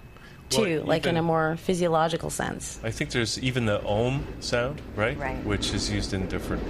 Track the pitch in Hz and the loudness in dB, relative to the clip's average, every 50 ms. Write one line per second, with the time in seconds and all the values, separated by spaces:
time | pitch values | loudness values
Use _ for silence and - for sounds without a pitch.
0 | - - - - - - - - - - - - 220 185 160 147 - - 151 165 | -18 -18 -18 -18 -18 -18 -18 -18 -6 0 2 4 4 4 2 0 2 2 2 2
1 | - 175 170 165 165 170 160 160 160 156 165 160 - - 190 170 175 170 160 160 | 4 2 2 4 4 4 4 4 4 2 0 0 0 0 2 2 4 4 6 4
2 | 160 165 165 160 - 151 - - 123 123 - - - - - - - 113 113 - | 4 4 2 0 -2 -4 -2 -2 -2 -2 -2 -6 -8 -10 -10 -6 -6 -6 -4 -2
3 | 151 147 - 127 117 110 - - - 131 123 127 117 107 104 - - - 104 104 | -4 -2 0 0 0 0 0 -2 -2 0 0 2 2 2 2 0 0 0 2 2
4 | 117 123 131 139 - - - - - - - 120 120 131 147 - - - - - | 2 2 0 -2 -4 -6 -8 -8 -4 -2 0 0 0 0 -4 -6 -10 -8 -2 0
5 | 104 117 147 147 139 131 131 - - 104 101 98 - - 110 101 - - 104 101 | 0 0 0 -2 -4 -4 -4 -4 -2 0 0 0 0 0 -2 0 0 0 0 -2
6 | 98 - 101 95 95 90 - 87 - - 92 82 85 | -2 -2 -2 -2 -2 -2 -2 -4 -2 -2 -4 -4 -2